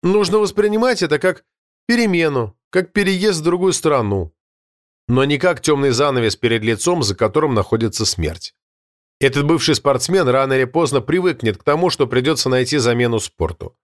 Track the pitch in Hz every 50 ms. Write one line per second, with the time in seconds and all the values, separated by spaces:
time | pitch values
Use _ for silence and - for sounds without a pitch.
0 | - 175 190 208 208 170 190 214 208 190 196 - 208 208 208 220 233 254 240 -
1 | 185 156 147 147 - 185 185 - _ _ _ _ _ _ _ _ _ - 233 240
2 | 233 214 185 170 165 156 143 131 117 104 - _ _ _ - 185 185 - _ 202
3 | 202 185 196 180 185 214 190 160 151 170 175 180 180 190 170 - - 165 147 131
4 | 113 101 101 98 87 80 _ _ _ _ _ _ _ _ _ _ _ _ _ _
5 | _ - 123 127 135 143 147 143 139 180 170 123 - - 151 139 139 139 123 113
6 | 143 147 135 127 117 110 98 - - 117 113 113 107 113 117 101 - 175 180 170
7 | 135 101 98 - 113 107 101 156 156 151 127 107 98 - - 113 113 110 - -
8 | 110 - - - 80 76 82 82 - - _ _ _ _ _ _ _ _ _ _
9 | _ _ _ _ - 139 131 139 143 147 165 160 - - 151 127 _ 143 139 123
10 | - - 175 190 175 127 123 135 135 135 135 131 131 123 123 160 170 139 120 135
11 | - - 151 180 180 185 151 - - 113 101 - _ - 143 160 175 180 - -
12 | 143 123 - 123 127 147 160 131 - 139 127 127 127 123 143 147 117 120 120 120
13 | 123 120 117 110 - - _ _ 87 78 82 _ - - _ _